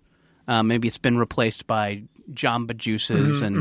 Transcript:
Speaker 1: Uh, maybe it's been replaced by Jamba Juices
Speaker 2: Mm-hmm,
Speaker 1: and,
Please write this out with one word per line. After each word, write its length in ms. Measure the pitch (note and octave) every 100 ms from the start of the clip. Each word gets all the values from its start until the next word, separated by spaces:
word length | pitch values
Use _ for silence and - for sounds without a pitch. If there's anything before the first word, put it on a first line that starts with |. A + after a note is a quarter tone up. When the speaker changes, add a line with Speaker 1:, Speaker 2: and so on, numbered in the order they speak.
| _ _ _ _ -
Speaker 1:
Uh, 140 | A2+
maybe 240 | A2 A#2 A#2
it's 100 | -
been 200 | B2+ A#2+
replaced 480 | A2+ - A2+ - -
by 360 | A2 G#2 G2+ A2+ _ -
Jamba 440 | C3+ C3 A#2 A#2 A#2
Juices 600 | A2+ G#2+ - A#2 C#3+ C#3+
Speaker 2:
Mm-hmm, 80 |
Speaker 1:
and, 120 | G#2+ G2